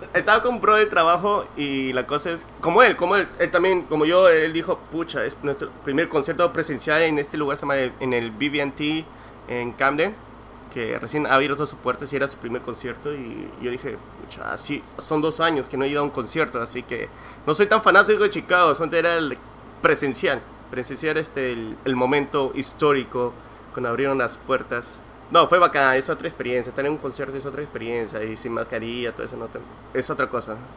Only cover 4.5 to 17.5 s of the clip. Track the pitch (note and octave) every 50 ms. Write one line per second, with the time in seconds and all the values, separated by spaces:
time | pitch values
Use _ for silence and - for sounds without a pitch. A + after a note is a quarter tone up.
4.5 | D#3+ E3 D#3+ - C#3 - - - C#3+ D#3+ E3 - - C3+ G#2+ C3 - - - C#3+
5.5 | C#3 - D#3 - - - - D3 C3 D3 E3+ E3 D#3+ D3+ C3+ E3 D3 D3 F3 E3+
6.5 | - E3 D3+ - C#3+ A2+ - D#3 D3+ D#3 E3 D#3+ D#3 D3 C#3+ - - D#3 D3+ C#3
7.5 | C#3+ C#3+ - C#3+ C#3 C3+ C3 B2 - - C3+ B2+ B2 A#2+ A#2 A#2 A2 G#2+ C#3 D3
8.5 | C#3 C#3+ C#3+ C#3 C3 - D3+ D3 D#3 D#3+ D#3+ - - - - - - - - -
9.5 | B2 A#2+ A#2+ A#2+ A2 - C3+ C#3 D3 D3 E3 G3+ G#3+ - - - - - - -
10.5 | - - - - - B2+ A2+ A2 A#2 A2+ - A#2 - D3+ D3 A2+ C3 C3+ D3 C#3+
11.5 | C#3+ C#3+ D3+ C#3 - - - C3 B2 - D3 B2 C#3 C3+ C#3 C#3 - - - A#2+
12.5 | A#2 B2 - B2+ A2+ - - B2 A#2 - - D3 D3 C#3 B2+ A2+ A2+ A2 G2 -
13.5 | - - - B2 A#2+ - - C3+ - - - - - - - - - - - A1
14.5 | D2 - - - D3 - - - - - - - D#3 D3+ D3 D#3+ D3+ E3 D#3+ E3
15.5 | D#3+ C#3 B2+ - - C3 C3+ C3+ D3 D3 D3 D3 - C#3 A#2 G#2+ - D#3+ D#3 B2
16.5 | - A#2+ A#2 A2+ - B2+ B2 - A#2+ A2+ A2 - - - - - - - - D3+